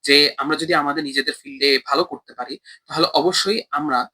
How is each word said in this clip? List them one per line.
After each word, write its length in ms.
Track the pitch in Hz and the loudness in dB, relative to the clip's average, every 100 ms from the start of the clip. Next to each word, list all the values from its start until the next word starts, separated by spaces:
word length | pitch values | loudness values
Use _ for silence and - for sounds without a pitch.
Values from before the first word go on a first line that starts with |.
| - | 4
যে 80 | 143 147 - | 4 4 0
আমরা 140 | 139 151 | -4 -2
যদি 120 | 160 165 | 0 0
আমাদের 220 | 143 156 147 | 0 -2 -2
নিজেদের 260 | 135 135 139 | -4 -4 -8
ফিল্ডে 280 | 139 135 143 135 - | -16 0 2 2 2
ভালো 140 | 139 - | -2 -2
করতে 200 | 139 _ - | -6 _ -12
পারি 160 | 123 135 - - _ | -12 -12 -16 -20 _
তাহলে 200 | 147 - 143 | -2 2 2
অবশ্যই 400 | 165 180 196 226 - 147 | 2 0 -2 -4 -4 -6
আমরা 220 | 151 127 - | -2 -2 -2